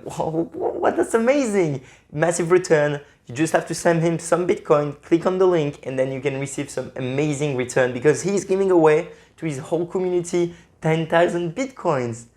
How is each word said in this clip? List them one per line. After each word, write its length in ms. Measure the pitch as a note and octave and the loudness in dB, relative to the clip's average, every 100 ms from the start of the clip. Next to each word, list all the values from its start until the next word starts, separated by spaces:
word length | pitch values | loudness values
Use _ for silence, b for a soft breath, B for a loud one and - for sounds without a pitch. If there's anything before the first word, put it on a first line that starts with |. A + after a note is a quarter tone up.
Whoa, 280 | - D3+ E3+ | -12 -6 -4
wh-, 500 | D#3 E3 - - - | -4 -6 -4 -6 -2
what? 160 | - - | -2 0
That's 160 | - | 0
amazing. 680 | A3+ A3+ D4 B3+ G3+ E3+ C3+ B B B | 2 2 2 2 2 0 -2 B B B
Massive 400 | D3 D#3+ F3 E3 | -2 -2 0 2
return. 500 | F3+ F3+ D#3 D3 C#3+ b b _ | 2 4 2 2 -2 b b _
You 80 | |
just 180 | B2 D#3 | -4 0
have 140 | E3+ D#3+ | 0 -2
to 80 | |
send 260 | D#3+ F3 E3+ | -2 0 2
him 180 | E3 E3 | 2 -2
some 280 | - E3+ F3 | -2 -2 0
Bitcoin, 540 | G#3 - D3+ D3 C#3+ | -2 2 2 2 -6
click 240 | - E3+ | 0 0
on 120 | E3+ F#3 | 2 2
the 100 | F#3 | 4
link, 320 | F3+ D3 C#3+ | 4 0 -6
and 120 | - C3 | -8 -2
then 140 | C3 | -2
you 80 | C3+ | -2
can 200 | C3+ C3+ | -4 -4
receive 300 | C#3 - C#3+ | -6 -6 -6
some 220 | - C3 | -6 -8
amazing 600 | - B2+ C3 D3+ C#3 D3 | -8 -6 -2 -2 -2 -2
return 380 | B2+ B2+ - B2+ | -2 -2 0 0
because 280 | B2 C#3 C3+ | 2 2 2
he's 200 | E3+ G3+ | 0 -2
giving 280 | - F#3+ G3 | 0 0 4
away 380 | F3+ D#3 D3+ E3+ B B _ | 6 6 4 0 B B _
to 80 | |
his 140 | D#3+ C3+ | -8 -8
whole 260 | D3 E3 | -4 -4
community 680 | E3+ F#3+ F#3 F3+ F3 F3+ E3+ E3+ B _ | -2 -2 -2 -2 -2 -2 -2 -4 B _
ten 260 | D#3+ D#3+ D#3+ | -2 0 2
thousand 480 | E3+ F3 F3 F3 | 4 4 2 -4
Bitcoins. 680 | E3 C4 - F3 C#3+ A#2+ A#2 - | -4 -8 -4 -2 0 -2 -6 -12